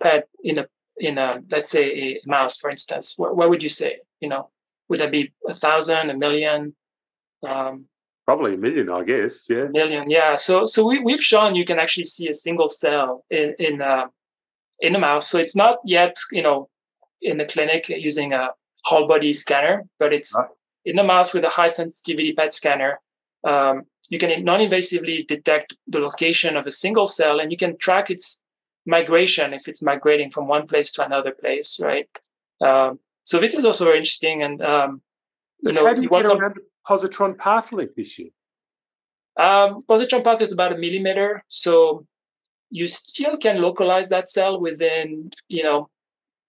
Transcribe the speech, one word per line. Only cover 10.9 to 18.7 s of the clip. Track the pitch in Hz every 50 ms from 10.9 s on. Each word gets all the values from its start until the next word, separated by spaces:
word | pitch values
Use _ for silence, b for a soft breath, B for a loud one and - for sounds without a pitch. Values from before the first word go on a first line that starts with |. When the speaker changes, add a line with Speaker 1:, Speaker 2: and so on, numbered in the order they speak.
| 262 285
Speaker 1:
we've | 254 233 269 294 -
shown | - 226 214 214 208 190
you | 175 175
can | 175 175 160
actually | 165 165 - 180 170
see | 160 - - 175 160
a | 147
single | - - 165 170 165 160 151
cell | 151 - - 156 147 147 139 127 127 127 - -
in, | - 160 151 147 151 -
in, | 175 156 147 143 139
uh, | 139 135 131 131 127 _ _ _ _ _ _ _ _ _ _ _ _ _ -
in | - 165 175
a | 196
mouse. | 175 147 143 147 147 -
So | - 170
it's | 165 165 -
not | 196 202 233 247 240 -
yet, | 214 175 170 175 175 175 - - - -
you | 185 156
know, | 151 143 139 139 - _ _ _ _ _ _ _ _ _ _
in | 175 175 160 151
the | 151
clinic | 151 - 160 151 156 160 160 160 -
using | 165 156 156 151 147 151 143 143 135
a | 131 131 131 - - _ _